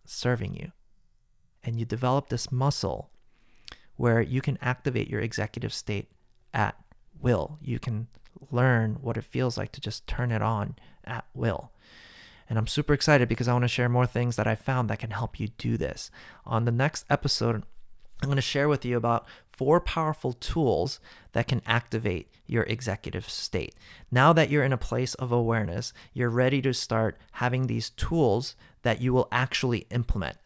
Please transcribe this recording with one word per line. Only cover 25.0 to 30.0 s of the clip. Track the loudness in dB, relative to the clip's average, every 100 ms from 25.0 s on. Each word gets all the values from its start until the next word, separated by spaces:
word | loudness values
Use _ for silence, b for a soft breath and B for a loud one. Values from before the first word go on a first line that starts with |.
| -2 -4
of | 0
awareness, | 2 2 0 0 -4 -8 B B
you're | -2 0
ready | 4 4 4
to | 0
start | -2 0 0 0 -2 b
having | -4 -2 0 0
these | -2 -4
tools | -4 -2 4 4 4 0 -12 B B
that | -2 0
you | 2
will | 2 2
actually | 0 0 0 0 0 -2
implement. | -4